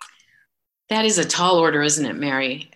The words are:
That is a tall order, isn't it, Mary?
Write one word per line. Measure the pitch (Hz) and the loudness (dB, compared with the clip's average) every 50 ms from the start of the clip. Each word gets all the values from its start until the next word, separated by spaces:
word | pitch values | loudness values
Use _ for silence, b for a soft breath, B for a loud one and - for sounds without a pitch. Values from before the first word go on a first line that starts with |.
| B B B B B B B B B B _ _ _ _ _ _ _ - | B B B B B B B B B B _ _ _ _ _ _ _ -4
That | 214 220 220 | -2 0 0
is | 220 208 | 2 2
a | 175 151 | 0 0
tall | - - - 175 208 185 170 | -2 0 0 2 4 4 4
order, | 165 160 151 147 | 4 4 2 2
isn't | 147 151 147 156 143 | 0 0 0 -2 -2
it, | 117 82 | -4 -4
Mary? | - 147 143 135 135 135 131 131 151 - - - | -6 -4 -4 -4 -2 -4 -4 -6 -8 -12 -14 -12